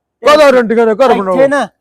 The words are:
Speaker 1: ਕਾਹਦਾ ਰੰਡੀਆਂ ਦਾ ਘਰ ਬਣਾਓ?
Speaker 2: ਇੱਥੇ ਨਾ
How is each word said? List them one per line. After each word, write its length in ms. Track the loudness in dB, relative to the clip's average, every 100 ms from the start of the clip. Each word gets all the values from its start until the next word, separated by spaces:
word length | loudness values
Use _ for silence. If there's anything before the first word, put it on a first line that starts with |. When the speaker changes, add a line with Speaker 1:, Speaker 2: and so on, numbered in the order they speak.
| _ _ -2
Speaker 1:
ਕਾਹਦਾ 240 | 2 2
ਰੰਡੀਆਂ 360 | 2 0 0 -2
ਦਾ 80 |
ਘਰ 200 | 0 0
ਬਣਾਓ? 200 | 0 -2
Speaker 2:
ਇੱਥੇ 140 | -2 0
ਨਾ 200 | -2 -6 _